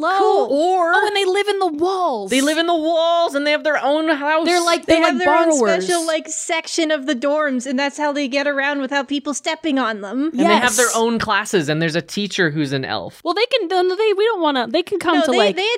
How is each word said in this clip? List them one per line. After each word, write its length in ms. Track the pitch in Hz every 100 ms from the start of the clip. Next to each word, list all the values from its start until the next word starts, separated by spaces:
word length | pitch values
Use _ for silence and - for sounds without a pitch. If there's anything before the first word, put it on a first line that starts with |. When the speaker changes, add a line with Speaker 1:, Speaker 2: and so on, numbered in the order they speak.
Speaker 1:
Hello? 180 | 320 392
Speaker 2:
cool. 300 | 415 392 254
Speaker 3:
Or 420 | 277 349 370 339
Speaker 1:
Oh, 140 | 381 415
and 80 |
they 100 | 403
live 220 | 381 392 415
in 120 | 392
the 80 | 370
walls. 640 | 294 359 381 349 226 196
Speaker 3:
they 100 | 254
live 180 | 277 311
in 80 | 339
the 80 |
walls, 600 | 339 311 330 330 339 339 277
and 100 | 294
they 60 |
have 100 | 302
their 160 | 302 285
own 280 | 254 302 320
house. 380 | 285 285 320 330
Speaker 1:
They're, 140 | 349
like, 220 | 339 339 -
Speaker 2:
They 80 | 320
Speaker 1:
they're, 80 |
Speaker 2:
have 100 | 330 269
Speaker 1:
like, 80 |
Speaker 2:
their 120 | 285 320
own 140 | 330
Speaker 1:
borrowers. 340 | 294 214 185
Speaker 2:
special, 200 | 190 349
like, 240 | 330 320 320
section 600 | - - 320 - - 311
of 160 | 311 269
the 80 |
dorms, 520 | 254 285 302 302 254 262
and 120 | 262
that's 180 | 285 285
how 140 | 294
they 140 | 285 277
get 220 | 277 285
around 320 | 277 277 285
without 260 | 269 277 262
people 280 | 285 294
stepping 440 | 277 339 320 320 269
on 220 | 226 214
them. 300 | 196 247 311
Speaker 3:
And 80 | 254
they 40 |
have 300 | 330 320 247 220
their 100 | 240
Speaker 1:
Yes. 100 | 226
Speaker 3:
own 240 | 226 226
classes, 480 | - 202 208 196 143
and 120 | 156
there's 140 | 165 165
a 60 |
teacher 480 | 165 - 208 - 170
who's 220 | 151 139
an 120 | 139
elf. 360 | 127 104 90 -
Speaker 1:
Well, 120 | 320
they 120 | 349 494
can, 220 | 523 339
no, 140 | 370
no, 120 | 370
they, 180 | 370 440
we 100 | 392
don't 160 | 440 403
wanna, 260 | 311 269 233
they 160 | 302
can 160 | - 381
come 200 | 330 359
Speaker 2:
No, 60 | 640
Speaker 1:
to, 40 |
Speaker 2:
they, 80 | -
Speaker 1:
like, 180 | 415 320
Speaker 2:
they 60 | 415